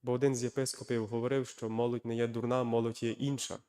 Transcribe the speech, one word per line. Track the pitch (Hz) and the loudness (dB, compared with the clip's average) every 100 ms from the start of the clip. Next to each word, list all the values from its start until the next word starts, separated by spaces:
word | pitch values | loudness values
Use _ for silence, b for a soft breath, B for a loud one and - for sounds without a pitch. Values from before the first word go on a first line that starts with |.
Бо | 123 | 0
один | 123 139 127 | 2 4 2
з | |
єпископів | 120 - 131 - 123 120 107 | -2 0 -2 -4 -2 -2 0
говорив, | 117 120 135 123 | -2 0 0 -2
що | - 113 | -6 -4
молодь | 110 120 120 117 | 0 0 0 -2
не | 113 | 0
є | 117 | 0
дурна, | 117 120 127 | 0 0 2
молодь | 120 117 117 113 | 2 2 0 -2
є | 113 | -4
інша. | 107 143 139 - - | -2 -2 -2 -4 -10